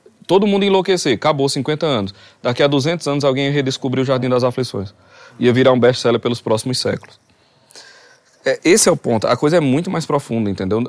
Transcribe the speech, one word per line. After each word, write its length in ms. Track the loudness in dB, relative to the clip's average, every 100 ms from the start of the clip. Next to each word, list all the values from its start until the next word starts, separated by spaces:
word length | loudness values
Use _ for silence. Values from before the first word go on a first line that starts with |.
| _ _ 0
todo 180 | 2 2
mundo 180 | 0
enlouquecer, 520 | 2 2 0 -2 0 0
acabou 340 | 0 0 -2
cinquenta 360 | -2 -4 -4 -2
anos. 260 | -2 -4 -10 -20 _
Daqui 180 | -4 0
a 60 | 2
duzentos 400 | 2 0 -4 -4
anos 160 | -2
alguém 220 | 0 0 -2
ia 40 |
redescobrir 520 | -2 -2 -4 -4 -2
o 20 | 0
Jardim 240 | -2 0
das 140 | 0
Aflições. 500 | 0 -2 -6 -6 -10 -12 _ -20 -20 -2
Ia 120 | 2
virar 200 | 4 4
um 80 | 6
best-seller 400 | 4 2 0 0
pelos 200 | -2 -4
próximos 380 | -2 -2 -2 -4
séculos. 420 | -4 -6 -10 _ _ _ _ _ _ -20 -20 -20 -20 _ _ _ -4
É, 140 | -2
esse 240 | 2 4 4
é 40 |
o 40 | 0
ponto. 300 | 0 -2 0
A 80 | 0
coisa 220 | 2 2
é 20 |
muito 300 | 2 0 -2
mais 140 | -6 -2
profunda, 440 | -4 -2 -4 -2
entendeu? 300 | -4 -2 -2